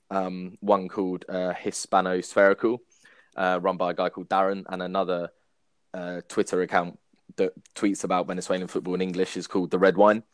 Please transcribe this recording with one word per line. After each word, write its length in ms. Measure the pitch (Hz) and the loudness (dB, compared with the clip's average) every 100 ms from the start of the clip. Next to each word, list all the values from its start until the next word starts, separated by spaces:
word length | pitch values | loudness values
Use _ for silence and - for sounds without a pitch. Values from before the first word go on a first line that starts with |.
| _ | _
um, 460 | 98 92 90 90 95 | -4 -4 -6 -10 -6
one 280 | 101 98 92 | 2 2 2
called, 360 | - 92 90 - | -4 -4 -4 -6
uh, 240 | 95 92 | -4 -4
Hispano 640 | 87 104 - - 95 92 92 | -4 -6 -8 0 2 2 -2
Spherical, 640 | - - 98 98 113 123 - _ _ - _ - | 0 4 6 6 2 -2 -8 _ _ -20 _ -4
uh, 220 | 92 92 | 0 0
run 160 | 92 90 | 0 0
by 140 | 90 | -2
a 40 | |
guy 140 | 90 90 | -2 -4
called 200 | - 90 | -4 -2
Darren, 360 | 95 98 98 92 | 2 2 -2 -6
and 140 | 92 | -8
another, 480 | 90 92 92 87 85 - _ _ _ _ _ | -4 -2 0 -2 -4 -12 _ _ _ _ _
uh, 280 | 95 87 87 - | -10 -8 -10 -6
Twitter 340 | - 98 90 | -4 -2 -2
account 360 | 90 95 87 - _ _ - - | 0 0 -2 -8 _ _ -14 -2
that 160 | 95 - - | -2 -2 -16
tweets 300 | - 104 98 | -2 -2 -2
about 240 | 92 90 90 | -2 -2 -2
Venezuelan 400 | 92 - 92 92 | -6 -4 -4 -4
football 260 | 90 90 | -6 -4
in 80 | 90 | -4
English 340 | 92 90 92 - | -2 -2 -2 -4
is 100 | 85 | -4
called 240 | 98 87 | -2 0
The 80 | 92 | 4
Red 180 | 95 90 | 4 8
Wine. 260 | 104 107 - | 6 6 -2